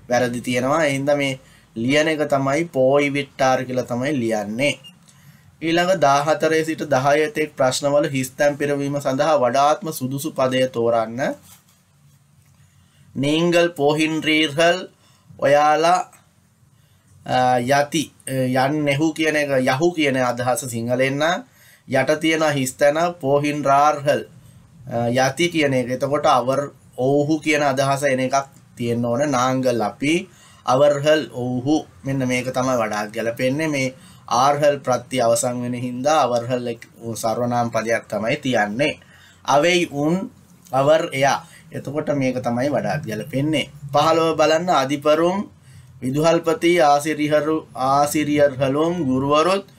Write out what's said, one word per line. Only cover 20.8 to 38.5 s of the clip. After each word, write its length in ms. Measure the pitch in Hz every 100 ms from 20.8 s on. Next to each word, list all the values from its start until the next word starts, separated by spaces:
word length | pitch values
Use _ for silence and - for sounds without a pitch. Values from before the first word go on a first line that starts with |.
| 117 127 131 139
නම්. 260 | 160 190 - _ - _ -
යට 320 | 131 151 151
තියෙන 220 | 160 160 156
හිස් 200 | 143 127
තැන 240 | - 143 156 175 175
පෝහින් 440 | 135 143 147 147
රාර්හල්, 600 | 135 139 151 147 143 123 - - - - - - -
අ, 160 | 117 120
යති 400 | 127 131 127 -
කියන 240 | 160 143
එක. 160 | 131 120
එතකොට 360 | 127 135 143 160
"අවර් 340 | 127 123 135 143 - - -
ඔව්හු" 420 | 131 143 147 156
කියන 220 | 151 147
අදහස 400 | 147 131 135 139
එන 180 | 143 127
එකක් 160 | 127 135 139 - - -
තියෙන්න 280 | 120 117
ඕන. 260 | 120 120 151
"නාංගල් 500 | 127 127 131 127 117
අපි", 480 | 104 - 143 170 202 - - - -
"අවර්හල් 560 | 131 147 143 151 156 -
ඔව්හු". 540 | 123 123 127 131 151 - -
මෙන්න 240 | 135 135 127
මේක 180 | 127 123
තමයි 300 | 127 127 123
වඩාත් 360 | 107 104 107
ගැලපෙන්නේ. 560 | 110 113 117 127 143 160
මේ 260 | 143 127 - - - -
ආර්හල් 480 | 120 139 143 147 139
ප්‍රත්‍ය 420 | 127 - - 127
අවසන් 420 | 117 117 127 123
වෙන 100 | 123
හින්දා 480 | 123 123 123 143 156
අවර්හල් 460 | 120 120 120 123 120
එක 160 | 117 - - 117 110
සර්වනාම 540 | 113 113 120 120 117
පදයක් 340 | 117 110 113 -
තමයි 280 | 104 110 147
තියන්නේ. 640 | 131